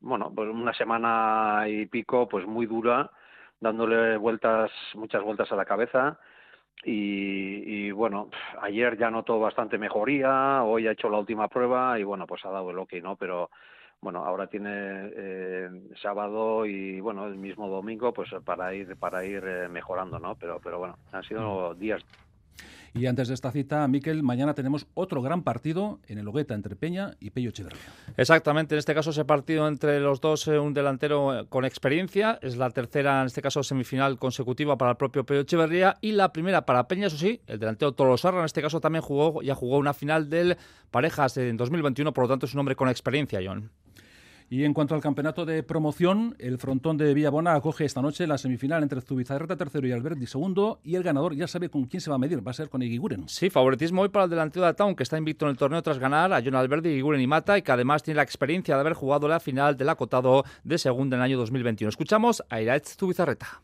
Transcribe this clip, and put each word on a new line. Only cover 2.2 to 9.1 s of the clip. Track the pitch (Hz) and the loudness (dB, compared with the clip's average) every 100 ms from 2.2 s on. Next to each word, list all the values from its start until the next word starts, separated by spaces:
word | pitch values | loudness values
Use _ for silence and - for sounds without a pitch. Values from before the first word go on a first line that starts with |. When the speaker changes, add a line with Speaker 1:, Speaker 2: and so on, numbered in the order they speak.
| 120 | 0
Speaker 1:
pues | 101 95 | -2 -4
muy | 113 117 | -4 -2
dura, | 113 117 123 147 - - - - _ | 0 2 0 -2 -10 -20 -20 -20 _
dándole | 113 110 113 113 113 110 | -4 0 2 2 2 2
vueltas, | 107 110 113 110 107 - - 104 | 0 0 2 2 0 -4 -16 -12
muchas | 110 110 | -6 -4
vueltas | 104 104 107 | -4 -4 -2
a | |
la | 104 | -2
cabeza. | 95 101 120 131 135 - - - - - _ - | -2 0 0 2 0 -4 -20 -20 -20 -20 _ -14
Y, | - 110 101 101 98 98 95 101 101 107 101 | -6 -2 -2 -2 -4 -4 -6 -8 -10 -8 -6
y, | |
bueno, | 101 110 101 107 - - - | -2 -2 -2 -8 -12 -14 -10
ayer | 104 104 120 113 | -6 0 0 0
ya | |
notó | 117 | -2